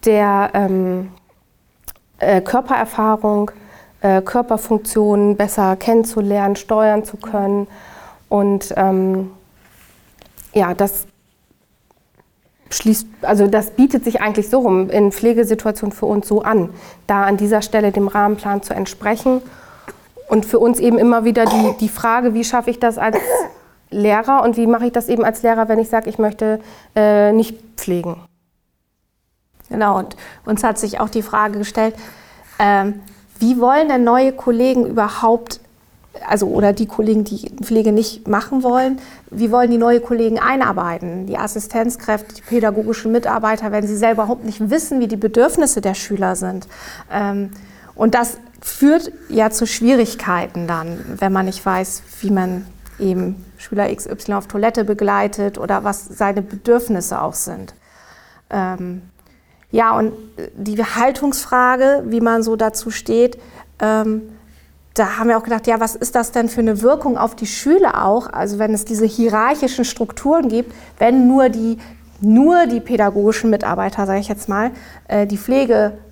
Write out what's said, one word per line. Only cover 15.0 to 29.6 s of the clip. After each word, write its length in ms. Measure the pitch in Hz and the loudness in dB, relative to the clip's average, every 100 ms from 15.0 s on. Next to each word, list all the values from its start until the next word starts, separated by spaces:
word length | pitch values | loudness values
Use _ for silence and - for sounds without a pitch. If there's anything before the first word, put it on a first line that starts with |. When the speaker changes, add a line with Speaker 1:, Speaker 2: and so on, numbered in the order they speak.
| 202 | 2
Speaker 1:
Pflegesituationen 800 | 196 226 226 214 220 220 208 208 | 2 2 2 2 0 -2 -4 -8
für 140 | - 214 | -4 -2
uns 200 | 208 - | -2 0
so 140 | 214 | 0
an, 280 | - 220 175 - - - - | 2 0 0 -8 -20 -20 -2
da 180 | 202 | 0
an 120 | 196 202 | 2 0
dieser 260 | 208 214 | 2 0
Stelle 300 | 208 220 208 | 2 0 2
dem 160 | 196 196 | 0 0
Rahmenplan 540 | 220 208 208 208 202 | 2 0 0 -4 -6
zu 120 | - | -4
entsprechen. 680 | - 190 - 208 226 262 254 254 - - - - - _ - - | -6 -6 -6 -4 0 0 0 -4 -20 -20 -20 -20 -20 _ -20 0
Und 180 | 220 214 | 0 2
für 120 | 233 | 2
uns 220 | 233 240 | 4 4
eben 180 | 240 233 | 2 4
immer 260 | 240 233 | 4 4
wieder 200 | 226 233 | 2 2
die, 300 | 226 226 214 208 | 2 2 0 0
die 80 | 214 | -4
Frage, 420 | - 233 233 247 | -2 -2 0 0
wie 120 | 220 | 0
schaffe 260 | 233 247 240 | 0 -2 -2
ich 100 | 240 | 0
das 160 | 240 226 | 0 0
als 220 | 220 220 - 494 - - _ _ _ | 0 0 0 0 -2 -10 _ _ _
Lehrer 520 | 208 208 208 233 269 | 0 2 2 2 2
und 140 | 233 226 | 2 2
wie 100 | 226 | 2
mache 200 | 233 240 | 2 2
ich 60 | |
das 160 | 240 233 | -2 -2
eben 140 | 233 | 0
als 180 | 226 220 | 0 0
Lehrer, 260 | 233 226 220 | 0 2 2
wenn 100 | 220 | 0
ich 120 | 226 | 2
sage, 180 | 226 220 | -2 -2
ich 100 | 214 | -2
möchte, 420 | 214 208 220 214 - - _ - | -2 0 -2 -2 -8 -20 _ 2
äh, 360 | 214 208 208 | 4 6 6
nicht 260 | 220 226 - - - | 4 2 -4 -18 -12
pflegen. 400 | - 175 170 170 - _ _ _ _ _ _ _ _ _ _ _ _ _ | -6 -4 -6 -12 -18 _ _ _ _ _ _ _ _ _ _ _ _ _